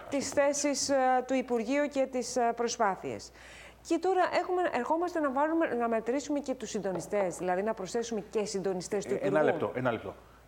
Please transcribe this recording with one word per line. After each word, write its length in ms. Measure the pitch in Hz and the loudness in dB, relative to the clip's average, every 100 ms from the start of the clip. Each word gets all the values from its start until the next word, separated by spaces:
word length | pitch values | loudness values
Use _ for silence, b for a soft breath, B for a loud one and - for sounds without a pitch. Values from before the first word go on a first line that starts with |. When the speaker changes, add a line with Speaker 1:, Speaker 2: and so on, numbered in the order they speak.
| - | -4
Speaker 1:
τις 180 | 285 - | -4 0
Speaker 2:
πούμε. 120 | - | 2
Speaker 1:
θέσεις, 440 | 277 285 294 262 - | 2 4 0 0 2
ε, 360 | 277 254 254 254 | 2 4 2 2
του 80 | |
Υπουργείου 520 | 262 254 240 214 277 294 | 0 2 0 0 0 0
και 180 | 277 262 | 0 0
τις, 260 | 254 233 - | -2 -2 2
ε, 160 | 233 226 | 2 2
προσπάθειες. 760 | 233 233 214 185 139 104 - B B B B B - | -2 2 2 2 -4 -8 -10 B B B B B -2
Και 100 | 330 | 0
τώρα 220 | 370 370 339 - | 2 4 4 2
έχουμε, 220 | 359 359 349 | 0 0 0
ερχόμαστε 480 | 254 240 320 349 339 | 0 0 0 0 0
να 100 | 294 | 0
βάλουμε, 360 | 254 302 330 311 | 2 2 2 0
να 220 | 240 233 | 0 0
μετρήσουμε 500 | 226 220 277 285 285 | 0 0 -2 -2 -4
και 160 | 269 | -2
τους 160 | 254 214 | -6 -6
συντονιστές, 640 | 214 190 180 165 208 190 160 | -4 -2 -4 -2 0 0 -2
δηλαδή 260 | 180 180 | 0 0
να 120 | 214 | 0
προσθέσουμε 480 | 220 185 233 233 214 - | -4 -4 -4 -2 -4 -4
και 140 | 220 | -2
συντονιστές 600 | 202 196 190 185 170 208 | -2 -2 -2 -2 -2 -4
του 80 | - | -2
Speaker 2:
Ε, 40 | 196 | -2
Speaker 1:
Υπουργού. 180 | - | 2
Speaker 2:
ένα 100 | - | 4
λεπτό, 280 | 143 104 104 | 4 2 0
ένα 180 | 120 127 | 0 0
λεπτό. 220 | 110 95 - B B | 0 -4 -12 B B